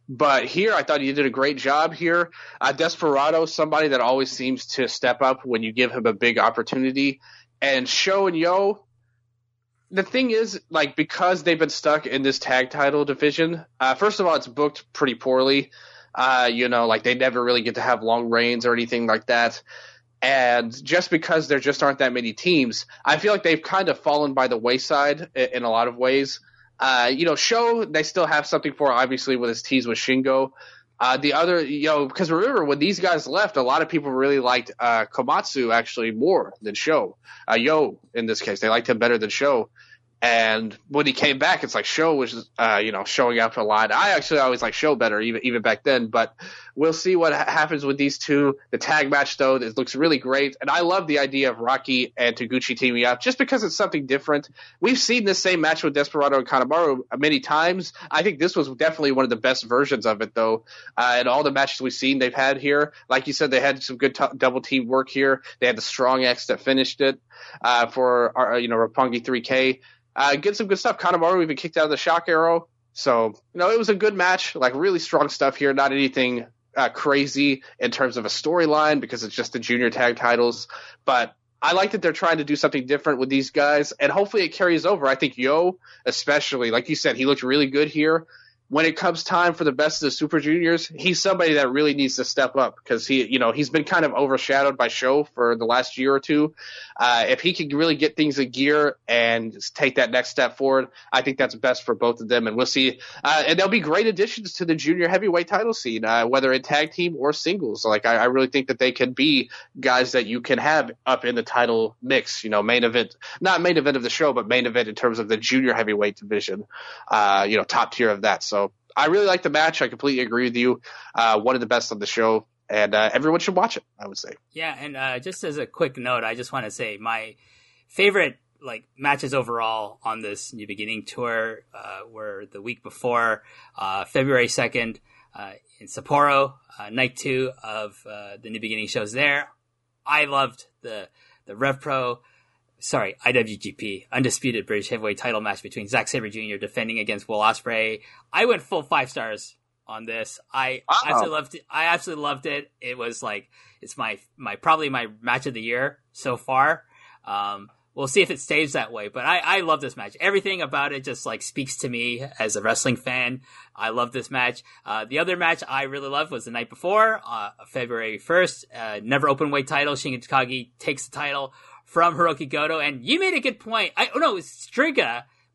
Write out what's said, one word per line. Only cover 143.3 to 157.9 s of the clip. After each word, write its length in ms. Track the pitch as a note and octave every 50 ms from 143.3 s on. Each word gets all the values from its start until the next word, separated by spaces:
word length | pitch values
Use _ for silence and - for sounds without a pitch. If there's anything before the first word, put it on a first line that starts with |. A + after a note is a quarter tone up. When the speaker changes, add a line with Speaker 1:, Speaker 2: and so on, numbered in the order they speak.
Speaker 2:
W 260 | B2+ B2 A2+ A2 G#2+ F#2+
G 140 | - G2+
P, 340 | - - A2 G#2+ G2 F#2 - _
Undisputed 560 | A#2+ B2+ C3+ A#2+ - - - C3 A#2 A2 F#2+ -
British 220 | G#2+ G#2 G2 -
Heavyweight 280 | B2 A2+ A2 G#2+ G#2 -
title 240 | - B2+ A2+ G#2+
match 220 | G#2+ G#2+ G2 - -
between 240 | - - - G#2 G2+
Zack 200 | B2 C3+ B2+ -
Sabre 220 | - C3 A2 G#2+
Junior 300 | G2+ A2 A2 G#2+ G#2 G2
defending 400 | G#2 G2 - B2+ A2+ A2 A2+ A2+
against 280 | G#2+ G#2 G#2+ G2+ - -
Will 120 | A2+ G#2
Ospreay. 640 | G#2+ A2 A2+ - - A#2+ A#2 A2 A2 A2 A2 G#2 - - - - _ _
I 140 | - D#3+ G#3+
went 160 | B3 A3+ F3
full 220 | C#3 - G3 E3 C#3
five 260 | - E3 D3+ C3 B2+
stars 460 | - - A2+ A2+ G#2+ G#2 - - - _ _ _ _ _ _ -
on 180 | A2 A2 A2+
this. 340 | A2+ A2+ A2+ A2 - - - _ _ -
I 300 | C3 C3 B2+ C3 B2 - -
Speaker 1:
Wow. 100 | D#3+ G#3+ B3+
Speaker 2:
absolutely 300 | B3+ D3 A#2+ G#2 - D#3
loved 200 | D3+ D3 C#3 -
it. 100 | D#3+ - -
I 140 | C3+ D3+ D#3+
absolutely 380 | E3+ E3+ E3 - F#3 E3 D3+ D3
loved 220 | D3 C#3+ C3+ C3+
it. 260 | D#3 C#3+ C#3+ C#3+ - _ _
It 160 | - B2 B2
was, 280 | B2+ A#2 A#2 A#2 - B2+
like, 260 | A2+ G#2 G#2 G2 _ _ _ _ _ _ _
it's 160 | - - - -
my, 220 | A#2+ A2 G#2 G2 _ _ _
my, 220 | - C3+ G#2+ - -
probably 320 | - E3+ D#3+ D#3 D#3 C#3+
my 180 | C3+ B2+ A#2 A2 G#2+ G#2+
match 260 | A2+ A#2+ B2 C3 C3+ D3
of 80 | B2
the 60 | A2+
year 380 | A2 A#2 A#2+ B2 C3+ C#3 - _ _ _
so 260 | _ - - C3+ B2 A#2
far. 460 | - - C3 C3 C#3 D3+ E3 D#3 - _ _ _ - - - _ -
Um, 460 | - G2+ G2+ G2+ G2+ G2+ G2+ G2+ G#2+ _ _ _ _